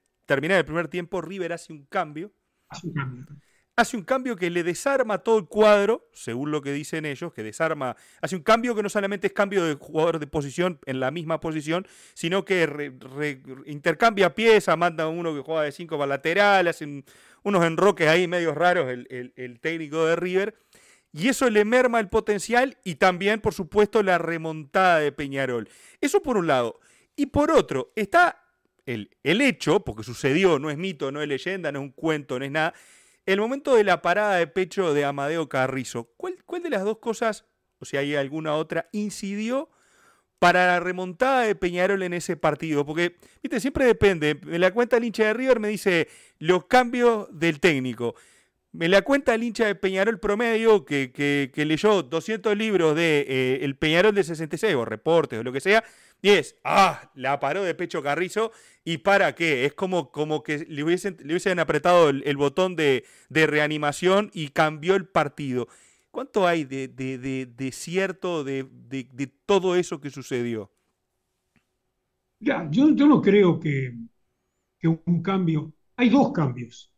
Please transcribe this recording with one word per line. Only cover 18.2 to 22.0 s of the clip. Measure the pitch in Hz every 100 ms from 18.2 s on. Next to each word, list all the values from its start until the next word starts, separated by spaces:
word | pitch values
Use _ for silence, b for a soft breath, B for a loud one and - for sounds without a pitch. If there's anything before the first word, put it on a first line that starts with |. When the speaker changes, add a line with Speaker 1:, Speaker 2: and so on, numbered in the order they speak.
| 175
Speaker 1:
medios | 175 165
raros | 147 175 180 131
el, | 123 123
el, | 127 123 -
el | 123 120
técnico | 160 165 151 156 160
de | 170
River, | 180 185 208 b b b b b b
y | 147 233
eso | - 254
le | 214 208
merma | 254 247 233